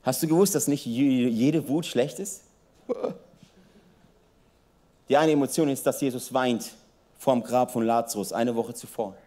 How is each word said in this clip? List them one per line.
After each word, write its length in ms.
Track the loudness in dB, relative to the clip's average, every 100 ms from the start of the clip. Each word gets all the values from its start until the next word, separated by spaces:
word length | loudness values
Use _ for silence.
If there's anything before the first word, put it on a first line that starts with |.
Hast 220 | -4 4
du 40 | 6
gewusst, 280 | 8 6 2
dass 120 | 0
nicht 180 | -2 -2
je-, 420 | 2 4 4 2
jede 400 | 2 2 2 0
Wut 180 | -4 -2
schlecht 340 | -2 -2 -4
ist? 220 | -12 -12 _ _ _ _ -10 -8 -8 -10 -20 _ -20 _ _ _ _ _ _ _ _ _ _ _ _ _ _ _ _
Die 80 | 2
eine 160 | 4
Emotion 360 | 2 0 0 -2
ist, 160 | 0 -4
dass 160 | -2
Jesus 320 | -4 -4 -6
weint 380 | -2 0 -2 -6 -18 _ _ _ _
vorm 260 | -2 -2
Grab 280 | 0 -2 -2
von 140 | -2 -2
Lazarus, 460 | -2 -2 -8 -8
eine 240 | -4 -4 -4
Woche 180 | -8
zuvor. 420 | -10 -16 -10 -10 -10